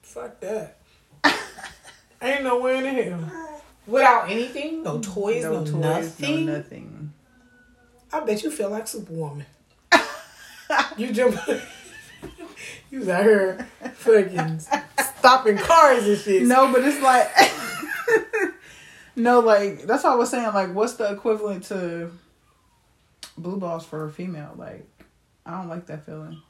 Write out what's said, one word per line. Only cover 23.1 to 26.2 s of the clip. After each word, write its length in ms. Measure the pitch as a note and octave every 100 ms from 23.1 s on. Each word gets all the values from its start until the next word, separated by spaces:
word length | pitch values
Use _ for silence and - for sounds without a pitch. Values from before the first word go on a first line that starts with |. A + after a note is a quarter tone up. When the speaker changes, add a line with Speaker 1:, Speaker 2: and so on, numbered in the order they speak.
| _ - -
Speaker 2:
blue 200 | E3+ G3
balls 280 | F3+ E3
for 200 | D#3+ D#3 D3+
a 40 |
female? 420 | D3+ F3+ D#3+ D3 -
Like, 300 | - - - _ _ _ _ _
I 80 | - F3
don't 100 | F3
like 180 | E3 E3+
that 200 | D3+ D3+
feeling. 340 | D#3